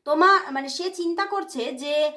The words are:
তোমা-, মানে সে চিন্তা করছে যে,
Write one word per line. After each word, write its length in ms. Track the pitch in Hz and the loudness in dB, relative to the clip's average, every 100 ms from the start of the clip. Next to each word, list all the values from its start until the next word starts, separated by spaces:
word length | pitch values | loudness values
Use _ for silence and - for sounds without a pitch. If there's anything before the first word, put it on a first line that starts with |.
| - | 0
তোমা-, 380 | 302 359 392 - 269 | 4 6 6 2 -4
মানে 120 | 269 269 | -4 -6
সে 100 | 359 370 | -6 -4
চিন্তা 240 | 339 339 392 | -4 -2 -2
করছে 280 | 403 320 262 233 254 | -4 -4 -6 -6 -6
যে, 120 | 285 294 302 | -2 0 0